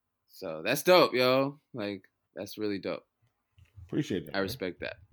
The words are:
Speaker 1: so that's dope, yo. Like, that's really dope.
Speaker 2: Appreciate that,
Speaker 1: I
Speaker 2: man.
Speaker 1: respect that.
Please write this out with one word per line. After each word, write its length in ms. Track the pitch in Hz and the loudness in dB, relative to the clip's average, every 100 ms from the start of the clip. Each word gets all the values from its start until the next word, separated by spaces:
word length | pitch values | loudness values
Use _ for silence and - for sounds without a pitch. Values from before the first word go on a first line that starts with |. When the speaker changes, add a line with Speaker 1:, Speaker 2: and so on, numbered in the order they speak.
| _ _ _ | _ _ _
Speaker 1:
so 340 | - 92 78 | -14 -10 -6
that's 180 | 92 147 | -2 0
dope, 320 | 175 180 135 | 6 6 6
yo. 440 | 123 127 131 139 143 _ | 4 4 4 0 -4 _
Like, 300 | 123 101 98 - _ _ | -8 -6 -8 -12 _ _
that's 220 | - 104 - | -14 -12 -6
really 200 | 107 98 | -4 -4
dope. 260 | 92 76 - _ _ _ _ _ - - - | -4 -8 -10 _ _ _ _ _ -20 -20 -6
Speaker 2:
Appreciate 400 | 127 147 95 76 | -4 -2 -4 -4
that, 80 | |
Speaker 1:
I 40 | 98 | -4
Speaker 2:
man. 40 | |
Speaker 1:
respect 380 | 95 - 92 - | -4 -4 -8 -6
that. 160 | - - - | -10 -12 -18